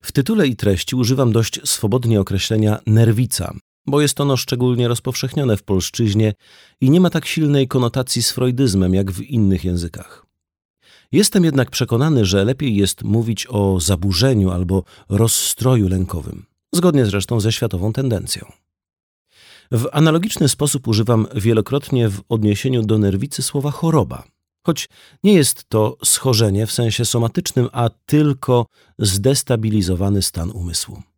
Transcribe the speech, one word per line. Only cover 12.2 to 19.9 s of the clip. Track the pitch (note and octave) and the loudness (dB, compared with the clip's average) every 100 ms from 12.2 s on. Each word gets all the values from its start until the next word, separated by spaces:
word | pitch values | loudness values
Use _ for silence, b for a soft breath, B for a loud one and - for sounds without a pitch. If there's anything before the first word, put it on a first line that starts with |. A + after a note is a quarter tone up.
| G2 | 2
że | G2 G2+ | 2 0
lepiej | C3 C#3+ G2+ | -2 -2 0
jest | F#2+ - | 0 -2
mówić | A2 A2 A2+ G#2 - | -2 -2 -2 -6 -6
o | A2 G2 F#2+ | -2 0 0
zaburzeniu | D#2+ F2+ G2 F#2 C3 A2+ F#2+ | 0 0 0 0 2 2 2
albo | F2+ F2+ F#2+ - B B | 0 -2 -2 -4 B B
rozstroju | G2+ A2+ - - - B2+ B2+ F#2+ | 0 2 0 -4 -2 2 2 2
lękowym, | F#2+ F#2 E2 D2 - - _ _ | 0 -2 -6 -10 -14 -18 _ _
zgodnie | E3+ F3 D3 A2 | 0 2 4 2
zresztą | G2 - A#2 | 0 -2 0
ze | G#2 | 0
światową | A2 A2+ F2+ G2+ | -2 -4 -2 -4
tendencją. | A2+ C3+ G2+ - - - _ _ _ _ _ _ _ _ b b b b | -2 -2 -4 -4 -10 -12 _ _ _ _ _ _ _ _ b b b b
W | A#2 B2 | -2 -2